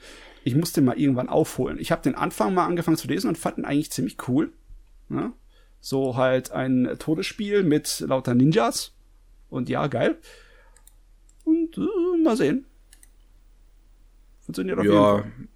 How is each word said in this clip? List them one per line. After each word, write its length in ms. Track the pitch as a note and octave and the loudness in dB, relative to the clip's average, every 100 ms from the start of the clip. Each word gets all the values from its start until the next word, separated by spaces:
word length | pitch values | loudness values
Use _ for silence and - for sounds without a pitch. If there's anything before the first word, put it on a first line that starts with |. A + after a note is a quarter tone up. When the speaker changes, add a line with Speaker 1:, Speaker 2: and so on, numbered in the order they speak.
| - - - - | -20 -20 -20 -8
Speaker 1:
Ich 120 | B2+ C3 | 0 0
muss 160 | E3+ | 0
den 120 | - C3 | 2 2
mal 120 | - | 2
irgendwann 300 | C#3+ B2 B2+ | 0 0 0
aufholen. 480 | D3 D#3 - C3 - | 0 0 -2 -6 -6
Ich 120 | - | -4
hab 120 | E3 | -2
den 100 | C#3+ - | -2 -2
Anfang 380 | F3+ - G#3+ | -4 -2 0
mal 120 | F#3 E3 | 0 0
angefangen 320 | F3 E3 D#3+ | 0 0 0
zu 100 | - | 0
lesen 200 | E3 G3 | -4 -2
und 100 | D#3+ | -4
fand 200 | G3+ - | -4 -6
ihn 80 | - | -4
eigentlich 260 | C#3+ D#3 | -2 -2
ziemlich 260 | - - - - | -4 -6 -6 -2
cool. 240 | C3 - - - - - - - | 0 -2 -6 -20 -20 -20 -20 -8
Ne? 240 | - A#3+ - - _ _ _ | -6 -6 -10 -20 _ _ _
So 360 | - C3+ C3+ B2+ | -6 -2 -2 0
halt 340 | C3 C3 B2+ | 2 2 -2
ein 440 | - C3 B2+ B2 - | -4 0 2 0 -2
Todesspiel 640 | - D#3+ G3 - G3+ G3+ | -4 -4 -4 -6 0 2
mit 360 | F3+ D3+ - - | 4 2 0 -6
lauter 340 | C#3+ C3 B2+ A#2+ | -2 -2 2 4
Ninjas. 600 | C#3+ F#3+ A3+ - - - _ _ _ - _ | 4 4 2 -2 -10 -16 _ _ _ -20 _
Und 200 | C3+ B2 | -8 -4
ja, 180 | B2+ D3 | -2 -2
geil. 300 | A#2+ D3+ D#4+ - - - - _ _ - - _ _ _ _ D#4+ | 0 0 -2 -10 -20 -20 -20 _ _ -20 -20 _ _ _ _ 0
Und, 320 | D#4+ D#4+ - | 0 0 -2
äh, 440 | F4 G#4 F4 F4 | -2 0 0 2
mal 120 | D#4 A3+ | 2 2
sehen. 280 | C#3 C4 - _ _ - - _ _ _ _ _ - _ _ _ - _ _ _ | 2 0 -6 _ _ -20 -20 _ _ _ _ _ -20 _ _ _ -20 _ _ _
Funktioniert 360 | - - F#2+ G2 | -12 -8 -4 0
auf 40 | |
jeden 120 | G#2 G#2 | 4 6
Speaker 2:
Ja, 220 | G#2 G#2 | 6 4
Speaker 1:
Fall. 120 | G#2 - - | 0 -12 -20